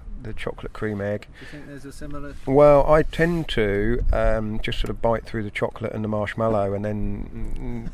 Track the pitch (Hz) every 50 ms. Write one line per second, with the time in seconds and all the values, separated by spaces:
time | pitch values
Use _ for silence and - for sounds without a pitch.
0 | - - - - - - 107 - - - - - - - - - 110 107 107 101
1 | 98 101 104 104 - - - - - - - 147 143 139 143 139 131 139 135 -
2 | 151 147 143 143 139 143 139 - - - 135 139 147 147 147 143 135 151 151 160
3 | 147 - - - 165 165 175 170 151 - - - 110 101 98 101 104 110 120 123
4 | - - - 123 110 110 110 110 107 107 107 110 - - 117 - - 113 107 -
5 | - 117 113 110 - - - 113 107 104 - - - 117 - - 113 113 - 107
6 | 107 107 107 107 104 104 - - 113 113 113 104 98 98 98 101 104 107 107 107
7 | 101 104 101 104 - - - 117 113 - - - 127 123 120 120 113 117